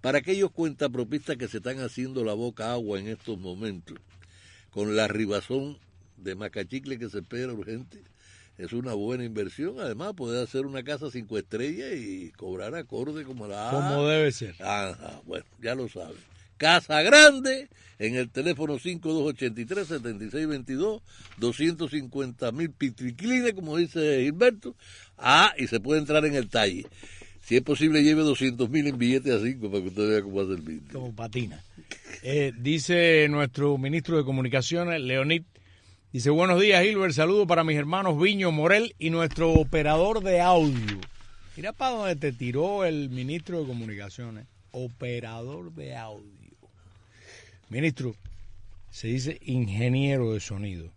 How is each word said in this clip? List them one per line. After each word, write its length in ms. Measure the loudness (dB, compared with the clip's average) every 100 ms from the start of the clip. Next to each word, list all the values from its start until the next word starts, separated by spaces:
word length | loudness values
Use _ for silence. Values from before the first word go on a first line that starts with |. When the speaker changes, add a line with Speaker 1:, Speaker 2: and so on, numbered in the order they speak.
Speaker 1:
Para 160 | 2 0
aquellos 320 | 0 0 0
cuentapropistas 840 | 0 -4 -2 -4 -2 -4 -6 -6 -8
que 100 | -6
se 100 | -8
están 200 | -8 -8
haciendo 420 | -8 -8 -8 -4
la 120 | -4
boca 380 | -4 -6 -6 -6
agua 260 | -6 -4 -6
en 100 | -6
estos 300 | -10 -10 -10
momentos, 600 | -10 -8 -8 -8 -14 -20 _ -20 -20 -20 -20 -20 _
con 260 | -4 0 2
la 100 | 2
ribazón 720 | 0 -2 -2 -2 -6 -6 -14 _ _ _ _
de 180 | -10
macachicle 640 | -8 -10 -8 -8 -10 -10 -10
que 120 | -10
se 80 | -12
espera 340 | -10 -10 -8
urgente, 500 | -10 -10 -12 -14 -20 -20 _ _ -20 _ -16
es 160 | -10
una 220 | -8 -6
buena 280 | -4 -4 -4
inversión. 540 | -6 -6 -6 -6 -8 -6
Además, 340 | -8 -8 -8 -8
puede 260 | -6 -4
hacer 220 | -4 -4
una 180 | -6 -8
casa 280 | -8 -8 -8
cinco 280 | -10 -6 -8
estrellas 520 | -6 -6 -4 -6 -8
y 380 | -8 -8 -10 -12
cobrar 420 | -14 -10 -8 -8
acorde 500 | -10 -10 -8 -8 -8
como 220 | -12 -12 -10
la 220 | -8 -2
Speaker 2:
Como 360 | -2 0 0 2
debe 240 | 4 2
ser. 220 | 0 -10 -10
Speaker 1:
Ajá, 600 | -6 -4 -4 -8 -14 -18 -12
bueno, 180 | -12 -12 _
ya 140 | -8
lo 140 | -6 -8
sabe. 240 | -10 -14 -16 -20 -20 -20 _
Casa 460 | 4 4 4 2
grande, 680 | 8 12 12 10 -2 -4 -6 -20 -20 _
en 160 | -2
el 160 | -2 -2
teléfono 480 | -2 -2 -2 -2 -4
cinco 340 | -6 -6 -2
dos 140 | 0 0
ochenta 340 | -2 -6 -6
y 60 | -6
tres 220 | -6 -6
setenta 360 | -6 -6 -8
y 60 | -8
seis 160 | -6 -4
veintidós, 540 | -4 -6 -4 -2 -4 -12 -20 -20 -4
doscientos 540 | -4 0 0 0 -4
cincuenta 600 | -4 -6 -6 -6 -4 -4
mil 200 | -2 -6
pitriquilines, 840 | -2 -4 -4 -8 -6 -2 0 2
como 220 | 0 -2 0
dice 460 | 0 2 2 4
Gilberto. 520 | 2 4 4 4 -14 -16 -20 -20 -20 -2
Ah, 340 | 6 8 8 4
y 80 | -2
se 140 | -2
puede 200 | 2 0
entrar 240 | 4 2
en 100 | 4
el 140 | 0 0
talle. 380 | 2 2 0 -10 -16 -20 -18 -20 -20
Si 120 | 2 2
es 60 |
posible, 420 | 4 2 4 6
lleve 180 | 6 6
doscientos 480 | 4 2 0 0 0
mil 160 | 2 0
en 100 | 2
billetes 380 | 2 2 2
a 80 | 0
cinco 240 | 0 -4 -4
para 120 | -4
que 60 | -4
usted 200 | 0 2
vea 140 | 2
cómo 180 | 0 -4
hace 120 | -2
el 80 | -4
business. 300 | -6 -12 -12
Speaker 2:
Como 200 | -12 -12
patina. 500 | -10 -8 -6 -6 -10 -20 -20 -18 -18 -16 -14
Eh, 300 | -4 0 0 -2
dice 720 | -2 -2 2 4 6 6 6
nuestro 480 | 2 0 0 0 2
ministro 380 | 0 -2 0 0
de 80 |
Comunicaciones, 760 | 0 -2 0 0 0 -2 -2 -2
Leonid, 420 | 0 0 2 0 -2 -20 -20 -20 _ _ _
dice, 180 | -2 2
"Buenos 300 | 4 6 6
días, 240 | 6 6
Gilbert. 280 | 6 2 0
Saludo 300 | 2 4 4 6
para 160 | 4
mis 120 | 4 2
hermanos 440 | 0 0 0 4
Viño, 320 | 4 4 2
Morel 420 | 2 4 4 4 -4
y 100 | -2
nuestro 400 | 0 0 2 6
operador 720 | 6 4 2 2 4 2 0
de 180 | 2 4
audio". 600 | 6 6 6 2 -4 -6 -10 -16 -18 -18 -18 -12
Mira 160 | -12
para 240 | -4 -4 -2
dónde 180 | -2
te 160 | -2 -4
tiró 540 | -4 -4 0 0 0
el 240 | 0 -2 -4
ministro 500 | -6 -6 -6 -6 -6
de 60 | -6
Comunicaciones. 800 | -6 -8 -10 -14 -14 -14 -14 -18 _ _
Operador 1040 | -12 -12 -10 -8 -8 -8 -12 -12 -14 -16
de 220 | -16 -14 -12
audio. 340 | -14 -16 -20 -20 -20 _ _ _ -20 -20 _ -20 -20 -20 -20 -20 _
Ministro, 460 | -2 -2 -2 -8 -10 -16 -16 -16 -16 -18 -18 -18
se 180 | -12 -6
dice 320 | -6 -6 -10
ingeniero 920 | -4 -2 -2 0 0 2 2 0 0
de 60 | -2
sonido 520 | -6 -8 -8 -8 -12